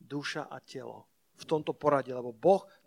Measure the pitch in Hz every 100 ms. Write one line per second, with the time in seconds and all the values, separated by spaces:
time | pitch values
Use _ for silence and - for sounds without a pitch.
0 | - 143 143 156 - 131 - 135 117 107
1 | - _ _ - - 156 156 - 147 139
2 | 131 123 123 113 170 190 - _